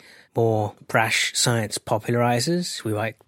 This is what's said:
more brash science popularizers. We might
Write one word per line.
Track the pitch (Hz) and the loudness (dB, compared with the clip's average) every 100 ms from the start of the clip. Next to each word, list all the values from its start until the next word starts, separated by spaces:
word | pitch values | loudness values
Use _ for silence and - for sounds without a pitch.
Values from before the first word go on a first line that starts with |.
| - - - | -8 -20 -8
more | - 113 110 104 - - | 0 2 2 -2 -6 -2
brash | 123 110 - - - | 2 2 0 -2 0
science | 127 117 104 - | 0 0 -2 -6
popularizers. | - 110 - 120 120 120 135 175 180 - | -4 -2 0 2 2 2 0 -2 -2 -6
We | 110 | -4
might | 104 110 - | -2 -4 -8